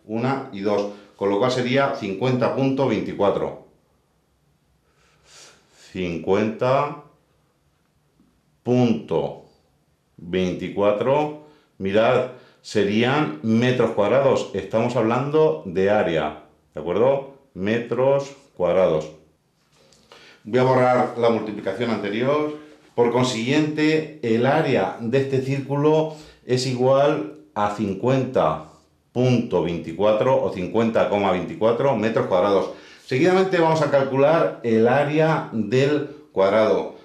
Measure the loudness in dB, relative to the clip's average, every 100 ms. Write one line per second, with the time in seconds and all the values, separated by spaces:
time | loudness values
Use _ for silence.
0 | -10 -4 -4 -4 -6 -6 -2 -2 -4 -8
1 | -18 -6 -2 0 0 0 0 0 0 -2
2 | -6 -4 -2 0 0 0 -2 0 0 -2
3 | -4 -2 0 0 -4 -8 -18 _ _ _
4 | _ _ _ _ _ _ _ _ _ _
5 | _ _ _ -20 -20 -20 _ _ -14 -8
6 | -6 -4 0 0 0 -2 0 0 -2 -8
7 | -18 _ _ _ _ _ _ _ _ _
8 | _ _ _ _ _ _ -2 2 2 0
9 | -2 -4 -4 -8 -20 _ _ _ _ _
10 | _ _ -6 -2 -2 -4 -8 -2 0 2
11 | 0 0 -2 -6 -18 _ _ -10 -2 2
12 | 2 2 -2 -8 -20 _ -6 -2 0 2
13 | 0 0 -2 -4 0 2 2 2 0 0
14 | 0 2 2 2 -2 -8 -4 -2 -2 0
15 | 0 0 0 2 2 0 -6 -2 2 2
16 | 0 -2 -4 -6 -18 _ _ -10 -4 0
17 | 2 0 -4 -16 _ -8 -4 -2 -2 -2
18 | 2 0 -2 -14 _ -4 0 2 2 2
19 | -4 -14 _ _ _ _ _ _ _ _
20 | _ -20 -20 -20 -2 2 4 4 4 2
21 | 0 0 2 2 -2 -6 -6 -4 -2 -2
22 | -4 -2 0 0 -2 -6 -16 -20 _ 0
23 | 2 2 0 -2 0 2 2 0 2 0
24 | -2 -6 0 2 2 2 2 0 0 -4
25 | -2 0 0 -2 -2 -4 -4 0 2 2
26 | 0 -6 -20 -14 -4 -2 -2 0 4 4
27 | 4 2 -4 -12 -12 -4 -2 -2 -4 -2
28 | 0 0 0 0 0 -2 -10 -20 _ _
29 | _ 0 2 2 0 0 -2 -4 -6 -2
30 | 2 2 2 2 0 -4 -4 0 0 0
31 | 0 0 0 0 -4 -2 0 2 0 0
32 | 0 -2 0 2 2 2 0 -8 -18 -20
33 | -6 0 2 2 2 2 2 2 2 2
34 | 0 2 2 4 0 -2 0 2 4 2
35 | 0 2 2 0 -4 -6 -2 0 2 0
36 | -4 -12 -8 0 2 4 2 2 -2 -12